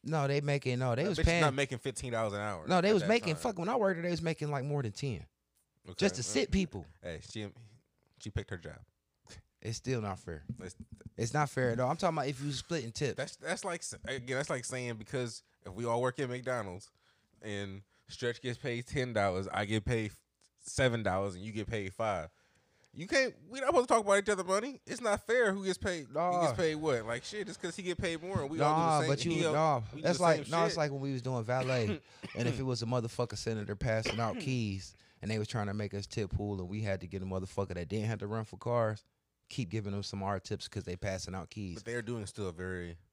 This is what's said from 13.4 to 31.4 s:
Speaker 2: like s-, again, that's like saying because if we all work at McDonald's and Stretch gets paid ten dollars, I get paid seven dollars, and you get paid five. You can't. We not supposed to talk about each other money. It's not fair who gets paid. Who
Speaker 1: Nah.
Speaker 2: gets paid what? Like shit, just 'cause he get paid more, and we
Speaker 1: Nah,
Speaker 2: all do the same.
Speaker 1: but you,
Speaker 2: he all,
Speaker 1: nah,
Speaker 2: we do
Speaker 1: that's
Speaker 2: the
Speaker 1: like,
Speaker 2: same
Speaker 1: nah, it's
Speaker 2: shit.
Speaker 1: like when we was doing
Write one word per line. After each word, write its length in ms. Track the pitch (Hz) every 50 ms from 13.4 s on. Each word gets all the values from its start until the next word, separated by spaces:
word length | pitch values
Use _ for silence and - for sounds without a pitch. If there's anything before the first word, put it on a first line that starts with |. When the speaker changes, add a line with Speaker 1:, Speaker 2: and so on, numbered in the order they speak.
| - 151 185 - -
Speaker 2:
like 160 | 190 170 170
s-, 140 | - - - - -
again, 320 | 117 131 131 120 123 131
that's 120 | 131 147 -
like 140 | 160 127 117
saying 300 | - 131 127 127 120 117 110
because 440 | 107 - - 131 127 117 107 - _ _ _ _ _
if 60 | 92
we 120 | 92 101 120
all 160 | 117 117 120
work 200 | 127 127 123 -
at 80 | 143 123
McDonald's 600 | 123 127 123 127 127 120 104 95 87 92 - - _ _ _ _ _ _ _ _ _ _
and 400 | - 110 101 101 101 98 95 98 101 _ _ _ _ -
Stretch 320 | - - 123 120 117 -
gets 160 | - 127 120
paid 300 | - - 135 120 120 127
ten 260 | - - 143 127 127
dollars, 360 | 117 107 98 98 90 95 98 95
I 120 | - 95 104
get 200 | 101 110 110 101
paid 280 | 123 123 113 110 104 - - _ _ _ _ _ _ _ _
seven 420 | - - - - 135 127 117 117
dollars, 320 | 107 98 92 95 98 101 90
and 80 | 90 98
you 60 | 110
get 140 | 104 110 101 -
paid 240 | 113 107 98 92
five. 360 | 90 - 113 110 101 87 76 78 _ _ _ _ _ _ _ _ _ _ _ _ -
You 120 | - 165
can't. 280 | 208 330 269 262 233 - - - 170
We 120 | 226 269
not 80 | 269 269
supposed 200 | - 254 240 -
to 60 | 240
talk 100 | 226 202
about 140 | 202 202 202
each 100 | 196 202
other 160 | 208 190 180
money. 360 | 175 185 202 220 285 269 - _
It's 140 | - 254 240
not 260 | 247 220 202 208 -
fair 260 | - 226 254 240 202
who 120 | 190 202 190
gets 120 | 190 180 -
paid. 280 | - 202 180 165 143
Who 80 | 120 135
Speaker 1:
Nah. 260 | 147 170 180 175 180 170
Speaker 2:
gets 100 | 151 120
paid 200 | 131 175 160 156
what? 280 | 151 156 156 135 117 110
Like 180 | 110 117 120 -
shit, 220 | - 208 208 190
just 140 | - 170 -
'cause 160 | - 220 165
he 60 | -
get 160 | 185 180 175 -
paid 240 | 196 175 165 160
more, 180 | 165 180 196 180
and 100 | 147 139
we 80 | 156 160
Speaker 1:
Nah, 80 | 143 151
Speaker 2:
all 80 | 156
do 60 | 160
the 180 | 170 165 156 147
same. 80 | 131 123
Speaker 1:
but 160 | 139 143 -
you, 60 | 170
Speaker 2:
he 120 | 165 160 170
all, 60 | 156 147
Speaker 1:
nah, 280 | 147 160 156 143 127 113 107
Speaker 2:
we 80 | - 143
do 20 | 160
Speaker 1:
that's 120 | 170 175 151
Speaker 2:
the 40 |
Speaker 1:
like, 200 | 180 170 160 156 143
Speaker 2:
same 60 | 110
Speaker 1:
nah, 140 | 135 170 170
it's 80 | 139
Speaker 2:
shit. 60 | - 170
Speaker 1:
like 120 | 151 147
when 80 | 139 139
we 120 | 135 139
was 100 | 135 127
doing 220 | 117 131 131 123